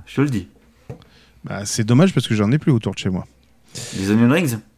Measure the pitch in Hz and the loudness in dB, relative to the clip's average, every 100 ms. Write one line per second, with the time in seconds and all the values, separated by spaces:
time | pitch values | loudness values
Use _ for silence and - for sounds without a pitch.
0 | - - 147 110 87 _ _ _ - - | -8 -2 -2 -2 -8 _ _ _ -20 -20
1 | - _ _ _ - 98 101 - 110 123 | -20 _ _ _ -12 -10 -6 -4 2 4
2 | 190 139 - 107 104 151 - 117 107 95 | 4 2 0 0 2 0 2 0 0 -4
3 | 95 90 - _ _ _ _ - - 95 | -4 -4 -8 _ _ _ _ -14 -12 -6
4 | 98 110 120 160 156 110 - | 0 4 4 2 0 -4 -10